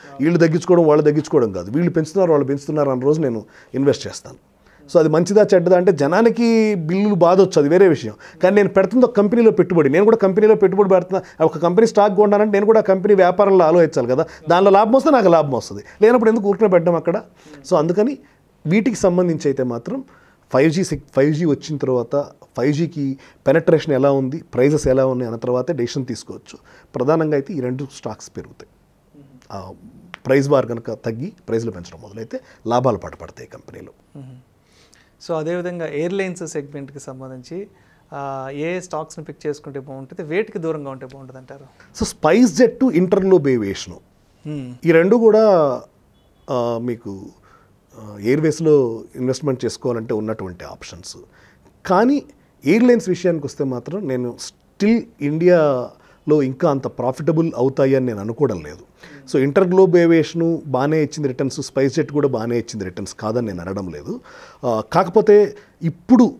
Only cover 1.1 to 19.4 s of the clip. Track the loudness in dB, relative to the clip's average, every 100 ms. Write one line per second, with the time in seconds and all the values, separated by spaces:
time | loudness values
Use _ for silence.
1.1 | 0 0 0 0 -2 -6 -2 0 -2 -2
2.1 | 0 2 2 0 -4 -4 -2 -2 0 0
3.1 | 0 -2 -4 -10 _ _ -2 0 0 -4
4.1 | -16 -18 -20 _ _ _ _ -2 2 2
5.1 | 2 2 2 4 4 4 2 2 0 0
6.1 | 2 2 2 2 2 2 -2 -4 -2 0
7.1 | 2 4 6 4 2 2 6 6 4 -4
8.1 | -12 -18 -2 2 2 2 2 0 2 2
9.1 | 2 0 4 4 4 2 2 2 4 4
10.1 | 4 2 4 4 4 4 2 2 2 0
11.1 | -6 -6 -2 -2 0 0 2 2 4 2
12.1 | 2 2 2 2 2 2 2 2 0 2
13.1 | 4 4 4 4 4 4 4 2 0 -2
14.1 | -2 -4 -6 0 2 6 6 4 2 4
15.1 | 4 4 4 2 -4 -6 -12 -16 2 4
16.1 | 4 4 2 0 0 2 2 2 0 -2
17.1 | -4 -6 _ -20 -20 -2 0 2 0 -2
18.1 | -4 -12 _ _ _ -2 0 0 0 0
19.1 | 2 0 0